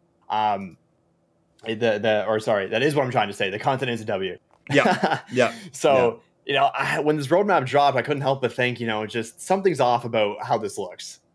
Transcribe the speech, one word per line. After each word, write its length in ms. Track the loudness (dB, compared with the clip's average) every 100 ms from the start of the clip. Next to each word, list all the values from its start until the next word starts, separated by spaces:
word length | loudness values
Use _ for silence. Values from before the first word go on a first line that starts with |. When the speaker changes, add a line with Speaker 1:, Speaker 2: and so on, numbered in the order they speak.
| _ _ -6
Speaker 1:
Um, 480 | 0 0 -2 -6 -16 _ _ _ _ _ _ _ _
the, 100 | -8
the, 500 | -2 0 0 2 0 0
or 140 | -2
sorry, 260 | 0 0 0
that 140 | 0
is 140 | 0 0
what 80 |
I'm 80 | 0
trying 160 | 0 -2
to 60 |
say. 160 | -2 -4
The 80 | -2
content 320 | -2 -2 -2
is 80 | -4
a 40 |
W. 320 | -4 -4 -4 -8 _ _ 0
Speaker 2:
Yeah. 480 | 2 4 4 2 0
Speaker 1:
<laughs> 60 | -2
Speaker 2:
Yeah. 220 | 0 0 0 -14
Speaker 1:
So, 500 | -2 4 4 4 0 _ _ -4
Speaker 2:
Yeah. 60 |
Speaker 1:
you 40 | 2
know, 120 | 2
I, 240 | 0 -2 0
when 180 | 0 0
this 80 | 2
roadmap 400 | 2 4 2 2
dropped, 320 | 4 4 2
I 40 |
couldn't 200 | 0 -2
help 180 | 0 0
but 100 | -2
think, 300 | 0 -2 -2
you 60 | -4
know, 180 | -4 -4
just 360 | -6 -8 -6
something's 360 | -2 0 2 2
off 280 | 2 2 0
about 360 | 0 0 -2
how 140 | -4 -2
this 220 | -2 -6
looks, 420 | -10 -10 -16 -18 _